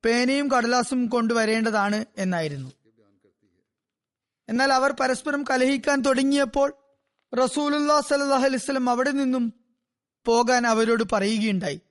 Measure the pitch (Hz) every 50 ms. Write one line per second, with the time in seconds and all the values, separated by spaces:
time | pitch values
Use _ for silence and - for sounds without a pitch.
0 | - 226 233 240 247 254 269 277 285 277 269 247 233 233 247 247 233 - 269 254
1 | 247 220 247 240 226 226 233 233 220 214 220 226 220 226 214 214 202 208 208 214
2 | 220 _ _ 202 190 185 180 170 160 156 143 135 131 131 - _ _ _ 113 113
3 | 107 101 101 92 _ 101 85 _ _ 95 82 76 _ _ _ _ _ _ _ _
4 | _ _ _ _ _ _ _ _ _ - 220 240 269 277 269 262 262 277 277 -
5 | 277 262 254 - - 302 285 285 294 - 269 254 254 262 277 262 - 294 285 277
6 | 233 269 262 247 269 277 277 285 277 226 - 285 277 285 285 _ _ _ _ _
7 | _ _ _ _ _ _ - 240 254 247 - 294 294 294 285 294 294 294 302 294
8 | 285 - 294 285 285 277 277 262 254 269 262 247 - - 277 262 254 247 240 240
9 | 262 285 277 277 277 254 254 254 240 226 - _ _ _ _ _ _ _ _ _
10 | _ _ _ _ _ 233 226 233 240 226 254 247 240 233 226 220 226 220 233 226
11 | 226 185 226 208 196 208 220 220 214 220 202 185 196 165 143 170 _ _